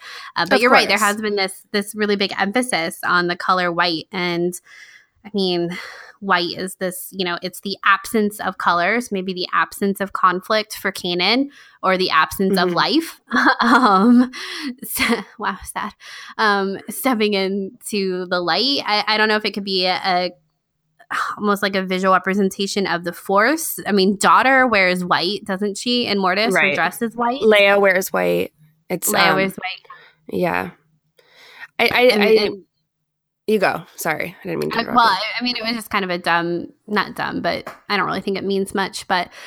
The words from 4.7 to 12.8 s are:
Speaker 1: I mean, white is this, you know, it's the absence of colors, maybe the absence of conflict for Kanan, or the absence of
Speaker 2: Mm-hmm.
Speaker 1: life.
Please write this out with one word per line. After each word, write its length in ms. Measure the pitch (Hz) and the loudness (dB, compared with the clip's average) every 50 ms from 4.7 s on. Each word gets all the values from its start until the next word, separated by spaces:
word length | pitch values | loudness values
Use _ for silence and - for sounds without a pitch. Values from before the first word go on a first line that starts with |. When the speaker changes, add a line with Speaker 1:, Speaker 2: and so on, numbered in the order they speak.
| - - - - - - _ _ _ _ - | -20 -20 -20 -20 -20 -20 _ _ _ _ -16
Speaker 1:
I 60 | 202 | -6
mean, 460 | - 202 190 180 175 175 170 170 180 - - - - - - - - - | -4 -2 0 0 0 0 -2 -4 -6 -8 -12 -14 -16 -18 -20 -20 -18 -8
white 400 | 202 196 185 175 175 170 - - | -2 0 0 0 0 -2 -6 -6
is 160 | 185 185 - | -8 -8 -6
this, 320 | - 190 180 180 - - - | -6 -6 -6 -6 -8 -14 -12
you 120 | - 190 185 | -6 -6 -4
know, 140 | 175 175 - | -4 -4 -6
it's 200 | - 180 - - | -8 -10 -12 -8
the 160 | - 202 190 - - | -8 -8 -8 0 2
absence 560 | 208 196 - - - - 220 208 208 208 - | 2 2 2 0 -2 0 0 0 0 -2 -4
of 180 | - 190 190 - | -6 -6 -6 -2
colors, 540 | - 196 175 175 170 190 220 240 240 - | 0 2 2 2 2 2 0 0 -2 -4
maybe 200 | 202 190 185 190 | -6 -6 -4 -4
the 140 | 180 180 175 - | -6 -6 -6 -2
absence 480 | - 170 165 - - - 202 196 190 - | 0 0 -2 -2 -2 -2 -2 -2 0 -2
of 120 | 196 190 | -4 -6
conflict 600 | - - - 185 180 185 - - 220 214 208 - - | -2 2 2 2 2 0 -2 0 -2 -2 -2 -4 -10
for 140 | - - 196 | -6 -6 -6
Kanan, 600 | 185 - - 180 175 175 175 196 233 262 277 277 - - - - _ - - | -6 -4 -4 -4 -2 0 2 2 2 2 0 -2 -6 -20 -20 -20 _ -4 0
or 120 | 185 190 | 0 2
the 140 | 185 185 - | 2 2 2
absence 480 | - 156 156 - - - 196 190 202 185 | 4 2 2 2 0 0 0 2 2 2
of 120 | 175 180 | 2 2
Speaker 2:
Mm-hmm. 40 | 170 | 2
Speaker 1:
life. 440 | 165 | 2